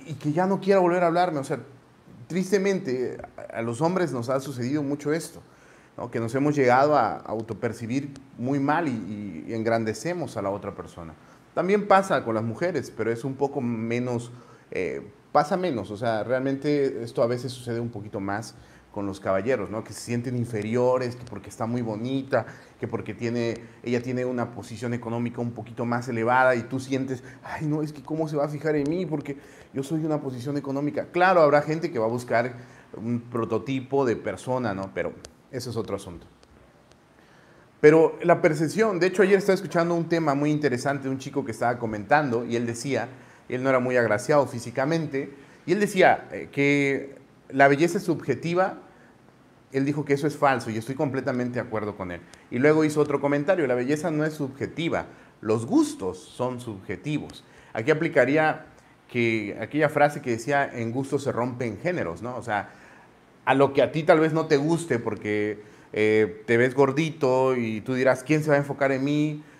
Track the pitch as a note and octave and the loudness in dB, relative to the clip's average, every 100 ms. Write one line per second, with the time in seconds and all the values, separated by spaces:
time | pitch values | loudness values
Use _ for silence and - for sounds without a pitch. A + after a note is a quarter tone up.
0 | - C#3+ D3 D3+ F#3+ F#3+ F#3+ G3 F3+ F3+ | -14 -6 -2 2 2 2 4 4 6 4
1 | F3 E3+ F3+ D3+ C3+ C#3 - - _ _ | 4 4 2 0 -4 -6 -8 -20 _ _
2 | - - - E3+ F#3 G#3 G3 F#3+ C3 B2+ | -20 -20 -6 -4 2 2 2 0 -2 -2
3 | A#2 - - - - - A#2 A#2 D#3+ F#3 | -4 -6 -12 -14 -12 -6 -6 -2 0 2
4 | E3+ B2 A#2 C3+ C#3+ B2 A#2+ D3+ C#3 C#3+ | 0 -2 -2 -2 -2 -6 -2 -2 -2 -4
5 | D3 D#3+ E3 - - - - - - - | -2 -4 -4 -14 -20 -20 -20 -20 -20 -12
6 | A#2 A#2+ A2+ C3 C#3+ D3 B2+ B2 D3 D3 | -8 -4 -2 0 0 4 6 6 6 4
7 | G#2+ D2+ - A2 A2+ G2 A#2 G#2+ A2+ C3 | 2 0 -6 -6 -6 -6 -6 -6 -6 -4
8 | C#3+ - - - A#2+ C#3+ C#3 D3+ E3 A2+ | -6 -10 -18 -8 -4 0 0 0 0 -4
9 | F#2 G#2 G#2 D#2+ - A2+ A2 A2+ A2 G#2+ | -6 -8 -10 -10 -8 -4 0 0 0 -4
10 | D#3+ F3 C3 A#2+ G2 G2 G2+ F#2 D#2+ - | -4 -4 -6 -4 -4 -4 -6 -10 -14 -14
11 | E2 E2 - - _ - F3 G#3 G3+ G3 | -16 -16 -20 -20 _ -4 0 0 4 4
12 | F#3+ D3 A#2 A2 A2+ A2 F3 E3 A2+ - | 4 0 0 -2 -2 -2 -2 -2 -6 -4
13 | A2 A#2 C#3 B2+ C#3 C#3 A#2+ A#2 A2+ A#2+ | -2 -2 -4 -4 -4 -2 -4 -4 -2 -2
14 | B2 A#2 A#2+ - - - - - F2 C2+ | -2 -4 -6 -14 -20 -20 -10 -6 -4 -6
15 | - - _ C#3+ C#3+ F#3+ F3+ B2 F#2+ G#2 | -10 -18 _ 0 2 0 -2 -4 -6 -4
16 | A#2 A2 G#2 C3 C3+ C3+ D3 D3 C3+ G#2 | -2 -2 0 -2 0 -2 0 2 0 -2
17 | A#2 - A#2 B2 B2+ A#2+ A#2+ A#2 A#2 G#2+ | -6 0 0 0 -6 -8 -6 -4 -6 -8
18 | G#2 G#2 G2 G2+ G#2+ - - - _ - | -10 -6 -4 -4 -6 -14 -20 -20 _ -8
19 | G2+ F#2+ G#2 F#2+ G#2 B2+ F#2 G#2+ A2+ A2 | -8 -4 0 0 2 0 -2 -6 -8 -12
20 | - A#2+ A#2+ B2 A#2+ A2 G#2+ A#2+ B2 B2+ | -6 -4 -4 -4 -4 -4 -2 2 2 2
21 | B2+ A#2 - G2+ G2+ - A2+ A#2+ A2+ G#2+ | -2 -6 -12 -14 -14 -8 -4 -2 -4 -4
22 | B2 C3+ C#3 A#2+ A2 - - - A#2+ A2+ | -4 -4 0 -2 -2 -8 -20 -10 -6 -6
23 | G#2+ G#2 A#2+ A#2+ A#2 A2 - - A#2+ A#2+ | -8 -6 -4 -2 -2 -4 -10 -12 -4 -2
24 | B2 B2+ B2+ B2 A#2+ - - A2+ A#2+ A#2+ | -2 -4 -2 -2 -4 -8 -14 -8 -6 -4
25 | A#2+ A#2 A#2+ A#2 A#2+ A#2+ G#2+ A#2 A#2+ A#2+ | -4 -4 -4 -4 -6 -8 -12 -6 -2 -2
26 | B2 A2+ A2 B2+ C3 B2 A#2 C3 B2 C3+ | -2 -2 2 4 4 2 -2 -6 -4 -4
27 | C3 B2 - - - - D#3 D3+ D3+ D3+ | -4 -8 -10 -18 -14 -8 -4 -4 -4 -8
28 | - D#3 D#3+ D3 D3 D3 D#3 D3+ C#3+ F3 | -8 -6 -4 -2 -4 -2 -2 0 0 -2
29 | E3+ D3+ C#3 C#3 - - - C3 C3+ D#3+ | -2 -4 -6 -10 -14 -20 -10 -8 -4 -2
30 | D#3+ D3+ D3 B2 B2 C#3+ C#3 C3+ C#3+ C#3+ | -2 -2 -4 -6 -6 -4 -4 -4 -2 -4
31 | - E3+ F3+ F#3 D3+ D3 C#3+ D#3 E3 B2 | -4 2 4 8 8 6 4 -2 -2 -2
32 | A2 A#2+ B2 A2+ B2 B2 - - - - | 0 -2 0 0 0 -6 -16 -20 -18 -10
33 | A2+ A#2+ A#2 A#2+ A2 A2+ A2 C3 B2 C#3 | -4 -4 -4 -4 -2 -2 -2 -6 -2 0
34 | C3 G2 G#2+ F#2 - B2+ A#2+ F#2+ G2 F#2 | 2 0 -4 -8 -4 -4 -2 -4 -6 -4
35 | E2 - - - _ C3 A#2+ A2+ F#2+ G2 | -4 -6 -16 -20 _ -10 -6 -6 -6 -8
36 | F#2+ E2+ - _ _ - - _ _ _ | -8 -16 -18 _ _ -20 -20 _ _ _
37 | _ _ _ - - - _ _ D3+ D#3+ | _ _ _ -20 -20 -20 _ _ 8 10
38 | D#3 D#3 E3+ E3+ E3+ D3 D#3+ F#3+ A3 F3+ | 6 4 2 4 4 2 0 0 0 2
39 | F#3 F#3 F#3+ G3 G3 F#3+ F3+ F3 E3+ E3+ | 2 4 4 4 4 0 0 0 2 0
40 | E3+ E3+ D#3 C#3 D3 D3+ D3 B2 C#3 C#3 | 0 0 2 2 2 2 2 0 0 -2
41 | C3+ C3 C#3 C#3+ A#2 G#2+ A#2+ B2 A2+ G#2+ | -2 -6 -4 -6 -4 -2 -2 -2 -4 -6
42 | G2+ D3 D3 A#2 A#2+ A#2 A#2+ A2+ C#3+ A#2+ | 2 2 4 0 -2 -2 -2 -4 -4 -4
43 | A#2 - - - - B2 C3 C3 B2 B2 | -4 -10 -20 -20 -8 -2 2 2 4 2
44 | A#2 G#2+ - D3+ B2 A#2+ A#2 A#2+ C#3 E3 | 4 2 4 4 4 -2 -8 -4 0 0
45 | D#3 C3+ C#3 - - - - F#3+ G#3 F#3+ | -2 -4 -6 -10 -20 -12 -2 2 2 6
46 | D#3+ A2+ - - D2 - C#3 C#3+ C#3 C#3 | 6 6 0 -10 -6 0 4 4 2 0
47 | - - - - - C3+ C#3 C#3 E3 F#3+ | -4 -14 -20 -20 -6 6 6 8 4 2
48 | F#3+ C#3 - B2+ E3 F3 F#3+ - - - | 0 -2 -2 -2 0 0 0 -2 -16 -20
49 | - _ _ _ _ _ _ C3+ C#3 D3 | -20 _ _ _ _ _ _ -2 0 -2
50 | C#3 C#3 D#3 D3+ C#3+ B2+ A#2+ A2 A2+ C3+ | 0 0 0 2 2 2 0 -6 -6 -4
51 | D3+ C3 B2+ B2+ B2 A#2+ A#2+ A2 G#2 G2+ | -2 -2 -2 -2 -2 -4 -4 -4 -6 -6
52 | F#2 F2 - - - A#2+ C#3+ D#3 D#3 D3 | -8 -10 -14 -20 -8 2 4 6 4 2
53 | D3 C#3 C#3+ C#3+ D3 F#3 C#3 B2 B2 D3+ | 2 2 2 2 2 2 2 0 0 0
54 | F3+ D3+ D#3 D3+ C#3 - G#2 - E3 G2 | 0 -2 -2 -4 -8 -6 -8 -4 -2 -2
55 | D#2 - - _ G#2 A2+ A#2 C4 D4+ - | -4 -12 -20 _ -2 0 2 2 2 0
56 | F#2 - - - B2+ B2 A#2+ G2 G2 F#2 | -6 -6 -12 -6 -4 -4 -8 -10 -10 -8
57 | C#3+ D3 D#2+ - - - - A#2 A#2 D3+ | -4 -6 -6 -14 -20 -20 -12 -4 0 2
58 | E3 D3 B2+ D3+ D#3 D3 - - _ _ | 2 4 4 4 2 0 -8 -20 _ _
59 | _ B2 A#2 A2+ G2+ - A2 D3 D3 D3 | _ -2 0 0 -4 -8 -6 0 2 4
60 | D3 D3 B2+ A2+ C3 C#3+ C#3 B2 A2+ A#2+ | 2 2 -4 -4 0 0 0 -4 -4 -4
61 | C3+ C#3+ B2+ A2 B2 B2 B2 G2 E3 F3 | -2 -2 -2 -2 -2 -4 -6 -4 -4 -2
62 | F2 E2+ A2+ B2+ G#2+ G#2 G2 - - - | -4 -6 -8 -10 -4 -4 -4 -12 -20 -20
63 | - _ _ _ - C3+ C#3 D3 B2 D#3+ | -20 _ _ _ 2 4 6 4 2 2
64 | D#3 E3 D#3+ D#3 D#3 C#3+ D3+ E3 E3 A#2+ | 4 6 4 2 2 2 4 0 0 -2
65 | A#2 G#2 G#2+ G#2 G#2 G#2 - - - G#2 | -2 -4 -2 -2 -2 -4 -12 -20 -8 2
66 | G#2+ G#2+ G#2+ - - A#2 B2+ B2+ C#3 C3+ | 4 6 4 0 2 4 4 6 4 4
67 | D#3+ D3+ C3+ B2+ C3 B2+ A2+ A2 G2+ B2+ | -2 0 2 4 4 2 -2 -4 -4 2
68 | B2+ B2+ - D#3 D3+ C#3+ C#3 C3+ C3+ C3 | 4 2 2 0 4 2 2 0 0 2
69 | C#3 D3 D3+ D3+ - - | 0 0 0 -2 -12 -18